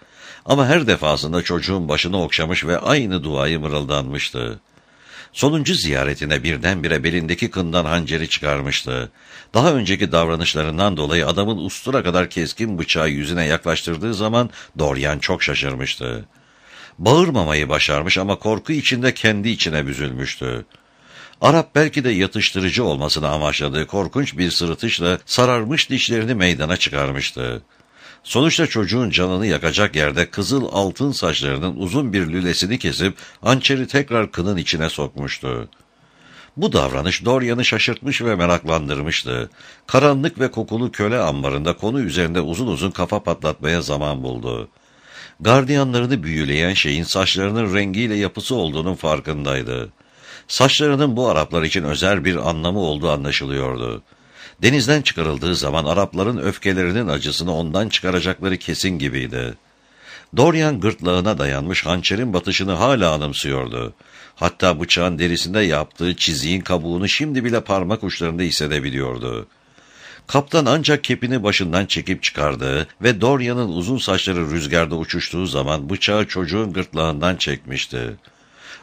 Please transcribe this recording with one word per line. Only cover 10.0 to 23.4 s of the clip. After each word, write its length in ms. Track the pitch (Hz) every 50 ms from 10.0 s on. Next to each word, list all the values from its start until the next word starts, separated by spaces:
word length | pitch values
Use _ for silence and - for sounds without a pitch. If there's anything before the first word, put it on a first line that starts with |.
| 104 85
davranışlarından 840 | - 82 85 82 82 80 78 - - 78 78 80 78 85 98 104 90
dolayı 300 | 76 76 73 82 85 73
adamın 320 | 76 85 98 101 107 113 90
ustura 440 | 76 98 - - - 131 131 127
kadar 280 | - 90 85 90 90 85
keskin 480 | - 87 80 76 - - 113 110 98 82
bıçağı 320 | 78 - - 85 80 80
yüzüne 340 | 71 71 73 73 87 87 82
yaklaştırdığı 720 | 73 78 82 - 85 80 78 - 85 85 76 95 117 110
zaman 360 | 92 107 110 110 120 123 107 - - - - - -
Dorian 400 | 78 73 67 67 67 73 76 71
çok 240 | - - 92 85
şaşırmıştı. 840 | - 78 69 65 - 69 65 64 65 64 - - 64 62 58 55 - - _ _ _ _ _ _ _ - - - - - - -
Bağırmamayı 680 | 87 117 139 165 185 170 139 110 85 76 76 76 76 71
başarmış 500 | 78 73 - - 73 71 80 92 90 92
ama 200 | 95 101 98 -
korku 340 | - 107 110 117 - -
içinde 420 | 160 147 - - 131 120 123 127 120
kendi 340 | - - 110 107 101 101 117
içine 380 | 107 - - 85 76 76 69
büzülmüştü. 800 | 69 65 64 73 67 62 64 67 64 - - 64 62 60 58 57 - - - _ _ _ _ - - - - - - - _
Arap 340 | - 127 151 165 156 - -
belki 300 | 143 156 151 - 151 127
de 60 | 127
yatıştırıcı 760 | 110 90 95 95 - 107 95 - - 95 92 92 82 123 123
olmasını 440 | 90 73 67 73 76 - 80 76 71
amaçladığı 580 | 73 78